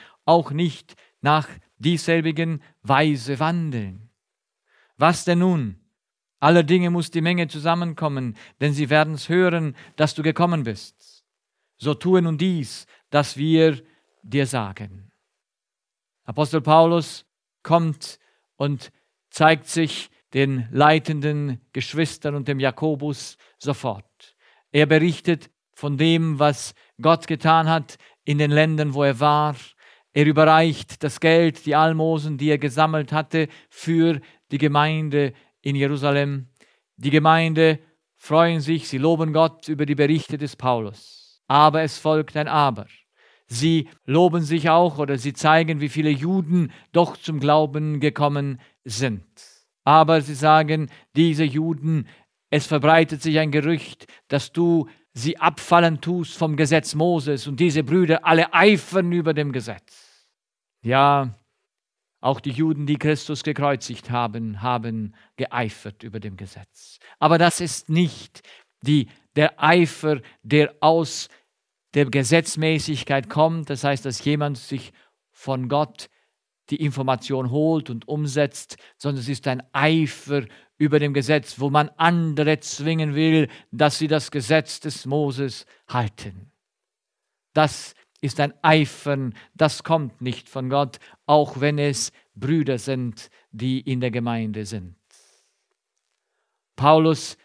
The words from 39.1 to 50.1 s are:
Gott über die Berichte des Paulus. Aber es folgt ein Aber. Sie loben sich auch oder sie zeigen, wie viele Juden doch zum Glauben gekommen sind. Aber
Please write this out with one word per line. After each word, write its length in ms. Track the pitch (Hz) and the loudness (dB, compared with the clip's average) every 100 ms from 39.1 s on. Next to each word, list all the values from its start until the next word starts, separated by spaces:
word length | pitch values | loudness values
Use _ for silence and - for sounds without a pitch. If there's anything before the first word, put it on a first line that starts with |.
| 160 160 | 2 0
Gott 360 | 156 160 160 - | 2 0 -2 -8
über 180 | 147 147 | -4 -2
die 80 | |
Berichte 420 | 143 147 156 - 147 | 0 0 0 -4 -8
des 200 | 143 - | -10 -6
Paulus. 840 | 127 120 104 104 - - _ _ - | -4 -2 -4 -12 -20 -20 _ _ 0
Aber 340 | 139 151 156 | 4 4 4
es 160 | 160 - | -2 -4
folgt 400 | 156 156 151 151 | -2 0 -2 -6
ein 120 | 151 | -2
Aber. 380 | 151 143 107 104 _ _ _ _ _ _ | 0 0 -2 -12 _ _ _ _ _ _
Sie 420 | 117 156 160 135 _ | -2 0 0 -2 _
loben 380 | - 147 180 170 | -2 2 4 2
sich 260 | 151 165 156 | -2 0 2
auch 300 | 165 175 143 | 4 2 0
oder 180 | 143 139 | -4 -4
sie 160 | 135 | -6
zeigen, 480 | 131 156 160 160 151 | 0 4 4 2 -2
wie 80 | 143 | -4
viele 220 | 151 151 | -2 0
Juden 600 | 139 160 190 156 180 147 - _ | 0 0 -2 0 0 0 -4 _
doch 240 | 170 165 - | 2 2 -2
zum 240 | - 151 | -8 -2
Glauben 580 | 143 151 151 147 151 147 | 2 2 2 -2 -4 -2
gekommen 600 | 151 143 147 143 143 127 _ _ | -2 0 -2 -2 -4 -8 _ _
sind. 400 | 127 107 131 104 - _ - _ _ _ | -12 -4 -4 -4 -10 _ -20 _ _ _
Aber 360 | - 156 156 | 4 6 6